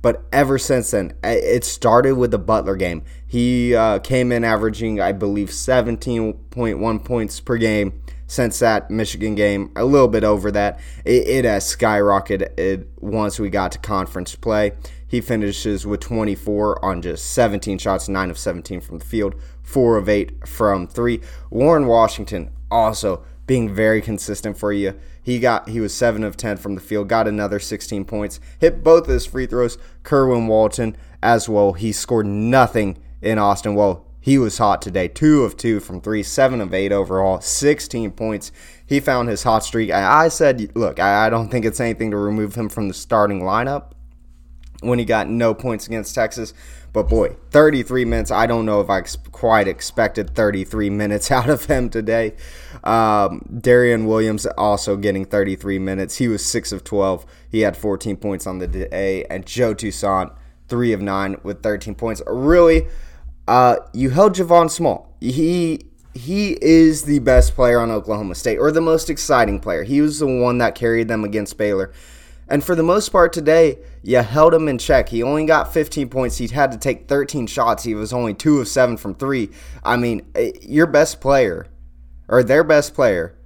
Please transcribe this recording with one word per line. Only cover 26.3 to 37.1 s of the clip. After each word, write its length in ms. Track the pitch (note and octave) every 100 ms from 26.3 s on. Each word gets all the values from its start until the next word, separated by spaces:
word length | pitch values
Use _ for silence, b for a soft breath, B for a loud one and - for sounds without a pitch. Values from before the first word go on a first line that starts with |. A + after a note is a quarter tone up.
| F#2+
ten 180 | A2 G2+
from 200 | G#2 F#2+
the 60 |
field, 280 | - G#2 G2+
got 180 | A2+ G#2+
another 320 | G#2+ G2+ G2+
sixteen 460 | - G#2+ - G#2 G2
points, 340 | G#2+ G#2 - b b
hit 220 | E3 -
both 260 | D#3 E3 E3
his 180 | B2 -
free 200 | C3 B2+
throws. 320 | B2 A#2+ - b b
Kerwin 440 | - C#3+ C3+ A#2+ A2+
Walton 480 | A2 G#2+ - A2+ G#2+ b b
as 280 | - A#2 A#2
well, 240 | G#2+ G2+
he 180 | F2 A2+
scored 340 | G2+ - A#2 G#2
nothing 720 | G2+ A2 C3 B2 A#2 G2+ F#2 b b
in 160 | G#2 A2
Austin. 380 | G#2 G2 G#2+ G2+
Well, 320 | G2+ F2 - -
he 160 | - C#3
was 220 | A#2 -
hot 220 | G#2+ F2
today, 280 | - F#2 F2
two 340 | - D3+ D3
of 140 | A#2 -
two 220 | A#2 G#2+
from 200 | - F#2
three, 240 | G#2 G#2+
seven 380 | G2 - C3+ B2+
of 120 | G2
eight 200 | F#2 G2
overall, 480 | G2+ F#2